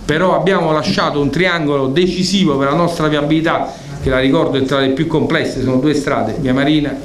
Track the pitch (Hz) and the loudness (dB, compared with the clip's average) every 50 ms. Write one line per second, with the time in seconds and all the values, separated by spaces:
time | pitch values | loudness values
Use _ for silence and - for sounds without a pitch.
0 | - - 147 160 180 185 165 156 - 180 190 180 170 160 156 151 147 190 190 202 | -2 -2 0 0 2 2 2 2 2 2 0 2 2 0 0 0 0 0 0 0
1 | 180 160 151 147 143 139 131 160 185 185 175 170 156 143 147 139 135 135 135 165 | 0 0 0 0 0 0 0 0 0 0 0 0 0 0 0 0 0 0 2 2
2 | 185 185 175 185 185 - 190 202 180 151 139 135 135 139 147 165 175 160 - - | 2 2 0 -2 -2 0 2 2 2 2 2 2 0 0 2 0 0 0 0 0
3 | 160 156 151 147 143 151 156 160 160 165 151 131 - - - - - - - - | 0 0 0 0 0 0 0 0 2 0 0 -2 -4 -6 -10 -14 -14 -14 -12 -4
4 | - 135 131 131 131 135 147 165 151 127 135 135 131 135 143 135 135 131 135 - | -2 0 0 2 2 2 2 2 2 0 0 0 0 0 0 0 2 0 0 0
5 | 156 - - 156 123 - 160 160 131 - - 131 117 123 131 131 127 151 143 - | -2 0 0 0 0 0 0 0 -2 -2 -4 -2 -2 0 0 2 2 2 0 0
6 | - 151 139 117 110 - 208 - 143 127 127 135 143 147 156 151 143 139 - - | 0 -2 -2 -2 -2 -4 -4 -4 -2 0 0 0 2 2 2 2 0 -2 -4 -8
7 | - | -2